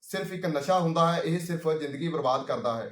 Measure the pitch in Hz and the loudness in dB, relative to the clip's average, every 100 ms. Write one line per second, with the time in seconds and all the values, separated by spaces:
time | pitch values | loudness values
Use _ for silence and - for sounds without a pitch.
0 | - 196 175 180 175 147 139 185 170 165 | -6 -6 -4 -4 -2 -2 2 4 4 4
1 | 165 170 - 170 170 165 160 156 147 135 | 4 2 0 -2 -2 -2 0 -2 -2 -4
2 | 165 156 131 135 135 123 117 113 104 | -4 0 2 0 0 -2 -2 -2 -6